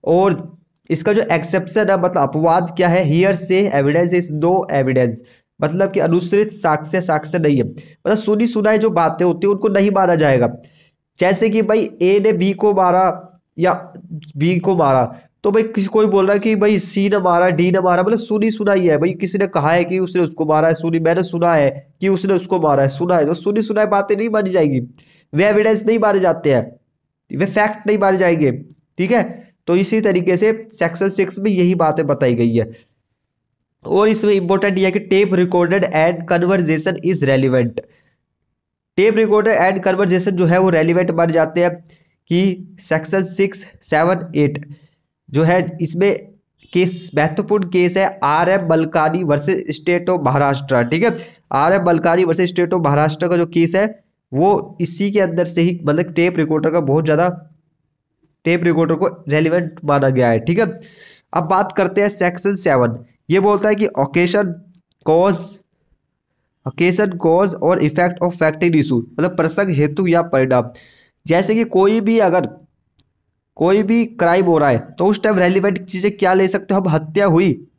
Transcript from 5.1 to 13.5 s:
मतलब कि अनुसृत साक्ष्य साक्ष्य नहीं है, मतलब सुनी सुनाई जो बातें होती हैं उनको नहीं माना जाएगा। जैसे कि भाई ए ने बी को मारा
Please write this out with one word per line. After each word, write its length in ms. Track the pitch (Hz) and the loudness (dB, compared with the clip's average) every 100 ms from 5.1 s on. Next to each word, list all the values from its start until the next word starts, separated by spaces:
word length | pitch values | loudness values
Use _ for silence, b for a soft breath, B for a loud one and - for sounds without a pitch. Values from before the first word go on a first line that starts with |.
| 113 b b b _ | -2 b b b _
मतलब 320 | 151 175 196 | -6 -2 -2
कि 80 | 196 | 0
अनुसृत 520 | 160 170 175 202 214 | 0 0 0 0 -2
साक्ष्य 500 | - 165 151 156 190 | -2 -2 -2 -2 -4
साक्ष्य 380 | 180 151 151 180 | -2 -4 -2 -2
नहीं 180 | 151 139 | 0 0
है, 60 | |
मतलब 520 | 113 - - - - 214 | -2 -6 -20 -8 -2 -2
सुनी 320 | 214 214 233 | 0 0 0
सुनाई 300 | 226 208 214 | 0 0 2
जो 120 | 220 | 2
बातें 360 | 170 165 165 175 | 2 0 0 -2
होती 220 | 175 196 | 0 0
हैं 60 | |
उनको 140 | 196 220 | 0 0
नहीं 200 | 196 196 | 0 0
माना 240 | 196 185 170 | 2 2 2
जाएगा। 340 | 151 131 120 - b b b b _ - | 2 2 0 -4 b b b b _ -2
जैसे 300 | 180 190 226 | 0 2 0
कि 120 | 214 | 0
भाई 280 | 220 220 - - | 0 0 -2 0
ए 180 | 180 202 | 2 2
ने 140 | 208 | 2
बी 180 | 180 190 | 0 0
को 200 | 196 208 | 0 0
मारा 600 | 196 185 180 185 175 - _ _ | 2 2 2 2 -2 -12 _ _